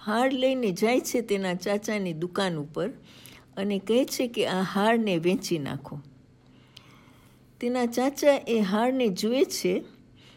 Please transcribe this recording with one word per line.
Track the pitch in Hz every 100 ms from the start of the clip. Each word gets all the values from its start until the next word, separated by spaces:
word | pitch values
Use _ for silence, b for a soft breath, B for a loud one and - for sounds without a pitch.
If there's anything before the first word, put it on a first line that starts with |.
| -
હાર | 220 262
લઈને | 269 254 262 226
જાય | 170 214 247
છે | - 247
તેના | 233 202 190
ચાચાની | 180 208 208 208 214 185
દુકાન | 156 180 180 190 160
ઉપર | 143 - 185 - B B B B B -
અને | 202 196
કહે | - 233 285
છે | - 254
કે, | 233 143
"આ | 180
હારને | 185 190 208 233 214 170
વેચી | 170 185 - 170
નાખો." | 139 143 - 147 - - - _ B B B B B B B B B B B -
તેના | 240 254 240
ચાચા | 240 262 277 294 277 -
એ | 226
હારને | 196 208 247 262 240
જુએ | 180 214 254 359
છે | - 180 185 - - - - B